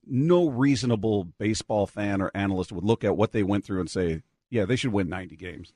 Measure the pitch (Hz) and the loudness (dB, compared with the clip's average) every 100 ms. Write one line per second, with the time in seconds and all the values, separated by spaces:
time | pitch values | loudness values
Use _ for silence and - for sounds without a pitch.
0 | - 127 160 175 170 120 139 131 123 113 | -4 0 4 4 4 2 2 2 2 0
1 | 110 104 87 - 104 107 - 107 98 - | 2 0 -2 -4 -2 -2 -2 -2 -2 -2
2 | 104 98 95 101 98 92 90 87 98 113 | -2 -2 -2 -2 -2 -2 -4 -2 0 2
3 | 104 85 110 113 95 101 - 95 85 95 | 2 2 0 0 0 0 -2 -4 -2 -2
4 | 87 80 - _ - 117 92 127 131 101 | -2 -2 -8 _ -4 -2 0 0 0 0
5 | 87 92 85 82 92 76 - | -2 -6 -12 -14 -14 -14 -18